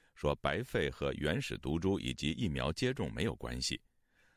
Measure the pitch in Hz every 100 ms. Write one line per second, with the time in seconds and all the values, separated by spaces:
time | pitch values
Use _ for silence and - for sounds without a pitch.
0 | _ - 73 71 71 80 127 113 71 -
1 | 71 - 73 - - 55 64 82 92 98
2 | 64 64 73 - 107 67 65 - 127 135
3 | 78 55 104 - 60 62 - - _ _
4 | _ _ _